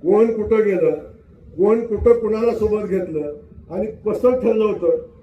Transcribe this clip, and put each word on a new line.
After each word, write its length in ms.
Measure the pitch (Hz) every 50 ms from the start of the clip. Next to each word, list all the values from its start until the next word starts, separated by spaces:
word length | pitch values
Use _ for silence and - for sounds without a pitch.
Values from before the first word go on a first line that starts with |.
कोण 240 | - 170 196 214 226 226 226
कुठं 300 | 220 208 - 226 220 202
गेलं, 280 | 202 190 180 165 151 - - - - - - - _ - - - - -
कोण 280 | 151 185 208 226 233 233
कुठं 340 | 226 214 185 - 240 233 233
कुणाला 320 | 226 208 214 220 226 233
सोबत 360 | 214 - 214 214 208 214 196
घेतलं 460 | 180 185 185 175 - 156 151 147 147 - - - - - - - -
आणि 140 | 160 196 214
कसं 540 | 220 - - - 214 208 - 247 247 247 -
ठरलं 260 | 208 226 220 220 214
होतं 320 | 208 190 170 175 170 165 156 - - - -